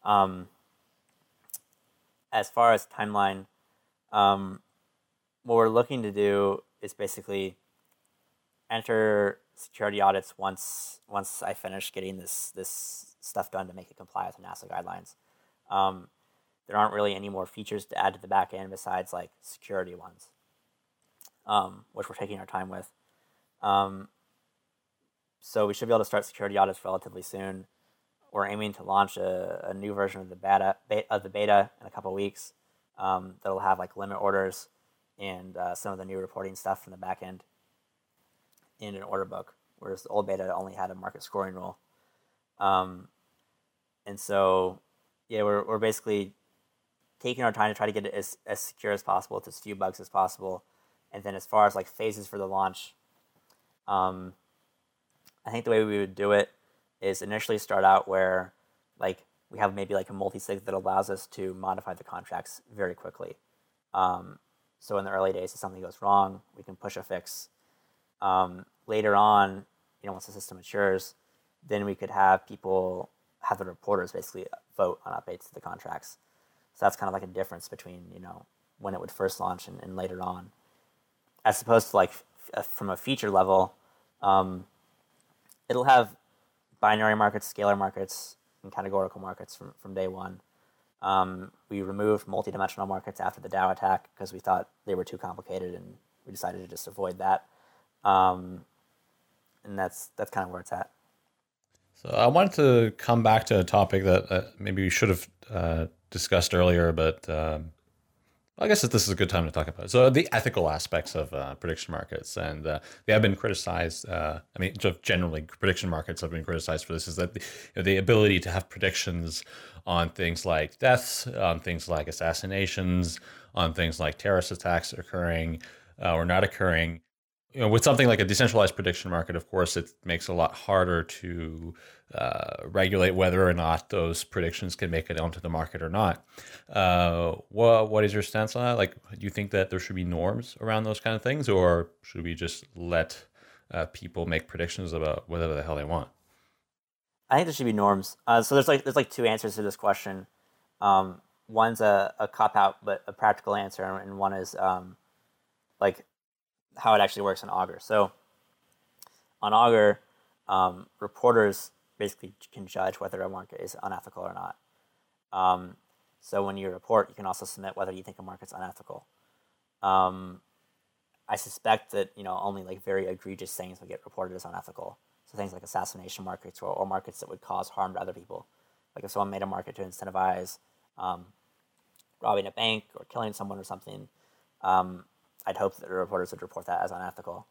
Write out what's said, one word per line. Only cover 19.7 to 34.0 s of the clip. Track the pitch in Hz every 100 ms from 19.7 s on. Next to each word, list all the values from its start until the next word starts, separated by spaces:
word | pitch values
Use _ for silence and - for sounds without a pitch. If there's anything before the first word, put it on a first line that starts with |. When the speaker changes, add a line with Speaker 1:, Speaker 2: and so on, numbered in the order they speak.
| 98 90
Speaker 1:
ones, | 87 90 87 - _ _ _ _ _ _ _ _ _ - _ -
um, | 104 95 98 _
which | - 101
we're | 113
taking | 101 101
our | 92
time | - 92
with. | 95 - _ _ _ _ _ _ _
Um, | 104 98 98 95 98 _ _ _ _ _ _ _ _ _ _ _ _ _
so | - 110 104
we |
should | 104 117
be |
able | 113
to |
start | 104 107
security | - - 101 101
audits | 98 95
relatively | 98 95 - 92
soon. | 90 98 98 95 95 _ _ _ _ _ _
We're | 104 98
aiming | 104 107
to | 98
launch | 98 98 101 -
a, | 92 92 92 85 90
a |
new | 98 101
version | 101 98 95
of | 92
the | 92
beta, | 95 98 95 - _
be-, | 107 -
of | 107
the | 95
beta | 101 104 101 101 _
in | -
a |
couple | - 95
weeks. | 95 101 - - _ _ _ _ -
Um, | 95 92 92 92
that'll | 98 95
have, | 95 92
like, | 90
limit | -